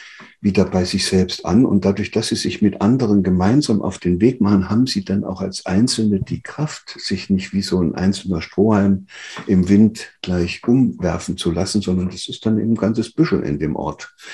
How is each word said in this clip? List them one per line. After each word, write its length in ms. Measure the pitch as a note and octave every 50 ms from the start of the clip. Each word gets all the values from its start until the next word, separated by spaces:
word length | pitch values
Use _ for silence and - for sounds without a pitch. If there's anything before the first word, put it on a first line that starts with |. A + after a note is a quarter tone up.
| - - - - - - _ -
wieder 220 | - G2+ F#2 G2+ F#2
bei 200 | - F#2 F#2 F2+
sich 200 | F2+ - F#2+ -
selbst 380 | - F#2+ F#2 F2+ - - - -
an. 220 | - F2+ A#2 C3
Und 180 | - G2+ G2 F#2+
dadurch, 260 | G2 G2 G#2 G2 -
dass 180 | - A2+ A2 -
sie 60 | A2+
sich 260 | - - - - -
mit 180 | G#2+ G2+ - -
anderen 420 | G2 G#2+ C3 C3 B2 G#2 G2+ G2+
gemeinsam 600 | F2+ F#2+ F#2 F2+ F#2 G#2 B2 D3 D3 - A2 G2+
auf 160 | - G2+ - -
den 220 | - F2+ F2+ F2
Weg 180 | A2 B2+ C3 -
machen, 300 | G2+ G2+ G2+ F#2+ F#2 -
haben 160 | G#2 A#2 C3
sie 180 | C3 - G#2 F#2+
dann 180 | - G2 G#2
auch 180 | - - - -
als 240 | - - F#3+ - -
Einzelne 540 | - F#2 G2+ A#2+ B2+ - A#2 A2 G#2+ G2+ F#2+
die 200 | - - - -
Kraft, 540 | - - - - D#3 - - - - - - -
sich 300 | - - G2+ F#2+ - -
nicht 220 | G2 F#2 - -
wie 80 | F#2+ G2
so 160 | G2 - G2 F2+
ein 140 | F2 D#2 -
einzelner 460 | - F2+ G2 G2 - - F#2 F2 D#2+
Strohhalm 640 | - - - F#2 G2+ A2+ G#2+ G2 G2+ G2 G2 F#2+ - - - - - - - - -
im 220 | - G2 F#2 F2 F#2
Wind 440 | G2+ G#2 A2 G#2+ A2 - - - - _
gleich 400 | - F#2 F2+ F2 E2+ E2+ - - -
umwerfen 720 | - A#2+ C3+ B2+ G#2 - - F2+ E2+ E2+ E2+ - - -
zu 140 | - - F2+
lassen, 300 | E2+ E2+ F2 - - G#2+
sondern 260 | G2 F#2+ F#2 F2+ F#2 F#2
das 180 | F#2+ - - -
ist 160 | - - -
dann 120 | A2 A2 A2
eben 140 | G#2+ A2+
ein 40 | A2+
ganzes 360 | - - A2+ A2+ A#2 A2 -
Büschel 300 | - - E3 - F#2+ -
in 160 | - - D2 D2
dem 180 | D2+ D#2 -
Ort. 380 | - - D2+ - - - - _ _ - -